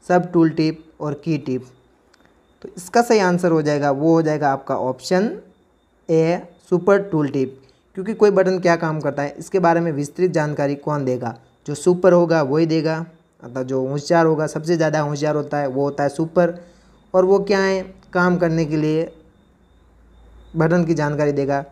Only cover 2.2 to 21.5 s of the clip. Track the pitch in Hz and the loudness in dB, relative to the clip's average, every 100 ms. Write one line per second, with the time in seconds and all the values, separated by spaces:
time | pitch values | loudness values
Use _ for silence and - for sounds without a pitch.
2.2 | _ _ _ _ - - 175 233 233 226 | _ _ _ _ -18 -18 -2 0 2 2
3.2 | 185 175 180 160 151 147 143 135 160 165 | 2 2 2 2 2 0 0 0 2 4
4.2 | 160 151 147 139 - 127 123 127 - 185 | 2 0 0 -2 -4 -4 -4 -6 -2 0
5.2 | 220 381 - _ _ _ _ _ - 160 | 0 -4 -16 _ _ _ _ _ 0 2
6.2 | 160 175 - _ _ 180 180 202 196 156 | 2 0 -6 _ _ 0 4 2 2 -2
7.2 | 143 139 131 - _ _ _ - 185 220 | -2 -2 -4 -6 _ _ _ -10 -8 2
8.2 | 208 190 185 185 180 170 165 156 147 139 | 2 4 2 2 2 2 0 -2 -4 -4
9.2 | 143 - 165 190 170 165 170 143 143 - | -6 -8 -4 0 4 2 0 -4 -6 -2
10.2 | 180 160 151 143 143 143 156 147 131 123 | 0 0 -2 -2 -4 -4 -4 -4 -2 -2
11.2 | 120 120 _ _ - 147 - 180 185 175 | -4 -10 _ _ -10 -2 0 4 4 4
12.2 | 170 160 139 151 165 160 156 160 165 - | 4 0 0 0 0 0 -2 -4 -8 -16
13.2 | _ _ 123 123 127 135 131 143 143 170 | _ _ -14 -10 -4 -4 -2 -6 0 2
14.2 | 160 151 151 156 156 170 160 151 147 147 | 2 2 -2 -6 -2 0 0 0 -2 -2
15.2 | 151 151 143 147 139 127 139 143 143 139 | -2 -2 -2 -4 -4 -2 -4 -2 -4 -2
16.2 | 160 180 170 175 - - _ _ _ 185 | -2 0 0 -2 -16 -20 _ _ _ 2
17.2 | 185 196 196 196 190 190 185 - _ 185 | 4 2 2 0 2 -2 -6 -16 _ 0
18.2 | 180 180 175 160 151 156 151 156 - - | 2 2 0 0 -2 0 0 0 -4 -10
19.2 | - _ _ _ _ _ _ _ _ _ | -20 _ _ _ _ _ _ _ _ _
20.2 | - - - 160 160 180 165 160 147 147 | -20 -20 -10 -2 2 2 2 0 -2 0
21.2 | 147 143 139 | 0 0 0